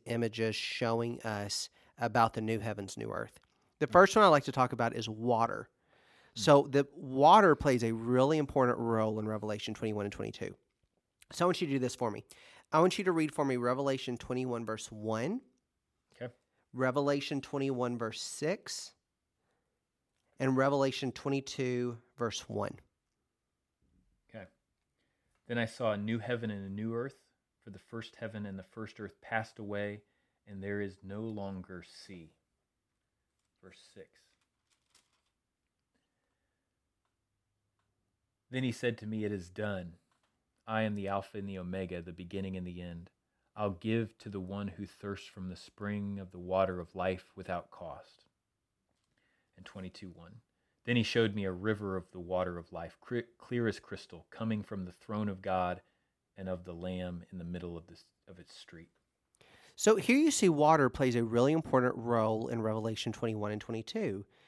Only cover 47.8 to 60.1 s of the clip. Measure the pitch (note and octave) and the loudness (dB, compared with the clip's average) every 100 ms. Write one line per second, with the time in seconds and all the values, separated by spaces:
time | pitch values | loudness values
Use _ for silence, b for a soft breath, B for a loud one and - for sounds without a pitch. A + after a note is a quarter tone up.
47.8 | E2+ C2+ - _ _ _ _ _ _ _ | -14 -14 -18 _ _ _ _ _ _ _
48.8 | _ _ _ _ _ _ _ - F#2 G2+ | _ _ _ _ _ _ _ -20 -18 -14
49.8 | F#2 - F#2 E2+ E2+ A2+ _ _ _ _ | -14 -14 -16 -16 -20 -20 _ _ _ _
50.8 | - A#2+ A2 A#2+ A2 G#2 G2 F2+ G#2 G#2 | 0 2 4 4 2 2 -4 -2 -2 -2
51.8 | G2+ F#2+ F2 F#2 F2 F2+ F2+ F2 E2 E2+ | -2 -4 -6 -12 -4 -2 -2 -4 -10 -10
52.8 | E2 - - A#2+ - _ - B2 A#2 - | -10 -12 -6 -6 -6 _ -6 0 0 -2
53.8 | - F#2+ - E2+ - - A2+ G#2+ G2+ G2+ | -6 -14 -14 -20 -16 -6 -4 -2 -4 -8
54.8 | F2 - - G#2+ G#2 F#2+ F#2+ F#2 F2+ F2+ | -10 -12 -8 -4 -4 -4 -2 0 0 -2
55.8 | - _ _ _ _ - F#2+ F2+ F2+ E2+ | -10 _ _ _ _ -12 -8 -8 -8 -8
56.8 | F2+ F#2 F2+ F2 - F#2 E2+ F2 F2 E2+ | -6 -6 -6 -8 -12 -12 -10 -8 -8 -12
57.8 | F2 E2+ - _ - F2 E2+ - - E2 | -14 -20 -20 _ -20 -20 -20 -20 -20 -20
58.8 | E2+ _ _ _ _ _ b b b b | -20 _ _ _ _ _ b b b b
59.8 | G#3 G#3+ C#3 | 4 6 6